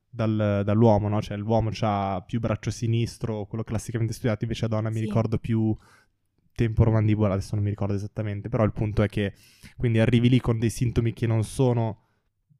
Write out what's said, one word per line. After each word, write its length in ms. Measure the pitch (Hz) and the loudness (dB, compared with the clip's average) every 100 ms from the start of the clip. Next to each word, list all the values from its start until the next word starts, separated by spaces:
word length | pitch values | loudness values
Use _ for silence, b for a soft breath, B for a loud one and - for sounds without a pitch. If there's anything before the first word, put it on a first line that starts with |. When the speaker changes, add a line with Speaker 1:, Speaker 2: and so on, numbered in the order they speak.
| _ | _
Speaker 1:
dal-, 540 | 117 110 107 104 101 101 | -4 -2 2 2 2 2
dall'uomo, 420 | 104 117 104 104 | 6 6 6 2
no? 120 | 104 | -2
Cioè 160 | - 104 | -2 -6
l'uomo 320 | 104 113 110 | 0 0 0
c'ha 500 | 98 113 101 98 92 - | -2 -2 0 -2 -4 -6
più 140 | 120 | -4
braccio 320 | 113 104 - | -2 -2 -4
sinistro, 720 | - 117 117 113 - 110 107 101 | -4 -2 0 -2 -4 -6 -6 -6
quello 180 | 110 | -8
classicamente 500 | 110 113 - 113 113 | -4 -6 -4 -4 -4
studiato, 320 | 107 127 107 113 | -2 -2 -2 -4
invece 180 | 110 | -4
la 120 | 113 110 | -2 -2
donna 140 | 113 | -2
mi 60 | 110 | -4
Speaker 2:
Sì. 60 | |
Speaker 1:
ricordo 360 | 110 110 110 113 | -2 0 0 -2
più 400 | - 113 110 107 b b b _ _ _ _ - | -2 0 0 -2 b b b _ _ _ _ -4
temporomandibola, 800 | 117 110 113 110 107 104 104 | 0 4 4 4 2 2 2
adesso 200 | 98 - 107 | 0 -2 -4
non 80 | |
mi 60 | 101 | -4
ricordo 240 | 98 101 | -4 -4
esattamente, 560 | 101 104 - 107 101 107 | -4 -6 -8 -8 -8 -4
però 140 | 117 | 0
il 80 | 107 | 0
punto 320 | - 107 104 | 0 -2 0
è 40 | 104 | 0
che 260 | 107 98 B B B B - | 0 -4 B B B B -4
quindi 220 | 120 113 | 0 4
arrivi 280 | 113 120 120 | 4 4 6
lì 120 | 127 | 4
con 180 | - 113 | 2 0
dei 140 | 117 | 0
sintomi 420 | - 120 - 117 | 0 -2 0 -2
che 140 | - 113 | -2 0
non 160 | 110 | 0
sono, 640 | 104 - 127 120 113 104 _ _ _ _ _ _ | 0 0 2 2 -2 -6 _ _ _ _ _ _